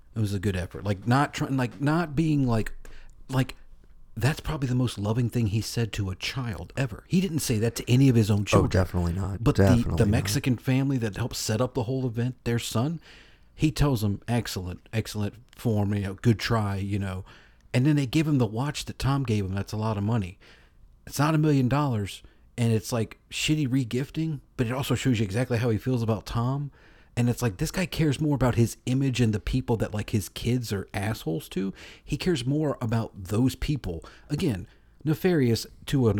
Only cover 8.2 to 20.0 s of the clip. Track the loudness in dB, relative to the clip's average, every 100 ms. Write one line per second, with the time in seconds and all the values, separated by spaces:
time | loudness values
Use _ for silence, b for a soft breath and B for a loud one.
8.2 | 4 2 4 4 4 2 2 0 0 -2
9.2 | -4 0 2 6 6 6 4 2 4 2
10.2 | 0 -2 0 -2 2 2 2 0 -2 -4
11.2 | -6 -4 -2 0 0 -2 -2 -2 -2 -2
12.2 | -2 -4 -2 -2 0 0 0 -4 B B
13.2 | B B B 0 0 4 2 2 0 -2
14.2 | -2 -2 -2 -8 -8 -12 -6 -6 -4 -4
15.2 | -4 -6 -20 -4 0 2 2 0 -4 0
16.2 | 2 2 2 0 0 -4 -4 -4 -4 -6
17.2 | -10 B B B -2 2 4 2 2 0
18.2 | 2 2 2 0 -4 -6 -10 -4 0 0
19.2 | 2 0 0 -4 -4 -4 -2 0